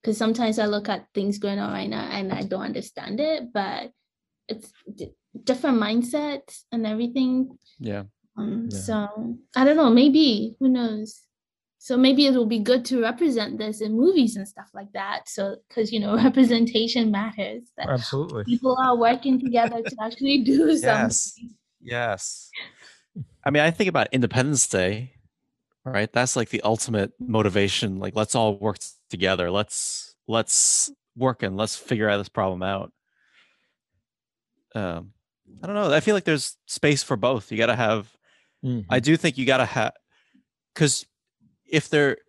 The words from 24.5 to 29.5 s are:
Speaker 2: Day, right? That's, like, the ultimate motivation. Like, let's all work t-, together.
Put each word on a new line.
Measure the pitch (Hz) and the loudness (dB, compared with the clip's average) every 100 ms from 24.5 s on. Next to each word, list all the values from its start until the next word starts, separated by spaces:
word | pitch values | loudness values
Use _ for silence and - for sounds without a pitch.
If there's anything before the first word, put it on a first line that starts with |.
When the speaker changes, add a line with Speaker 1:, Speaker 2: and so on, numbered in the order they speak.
| 139 - | 0 0
Speaker 2:
Day, | 98 92 107 131 _ _ _ _ _ _ _ | 0 0 -2 -10 _ _ _ _ _ _ _
right? | 131 101 107 | -6 -4 0
That's, | 120 127 | 0 0
like, | 131 110 | 0 -2
the | 110 | -2
ultimate | 104 110 - 107 101 _ 123 | 0 -2 0 -2 -2 _ -2
motivation. | 110 104 98 98 - 110 95 | 2 2 2 0 0 -4 -4
Like, | 98 | -4
let's | 107 107 | -2 0
all | 127 110 101 | 2 2 0
work | 104 98 | -4 -6
t-, | - _ _ | -14 _ _
together. | 87 92 92 87 | -2 0 2 0